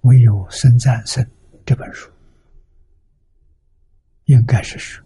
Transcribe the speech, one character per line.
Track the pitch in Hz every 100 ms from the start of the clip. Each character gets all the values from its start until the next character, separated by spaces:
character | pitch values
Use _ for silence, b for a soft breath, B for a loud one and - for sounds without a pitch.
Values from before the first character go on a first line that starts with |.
唯 | 123 127
有 | 117 101 92
僧 | - 131 120
赞 | 135 113 -
僧》 | - - _ _ _ -
这 | 131
本 | -
书， | - - _ _ _ _ _ _ _ _ _ _ _ _ _ _ _ _ _ _ _ _ _ -
应 | 131 113
该 | 117
是 | - -
说 | - -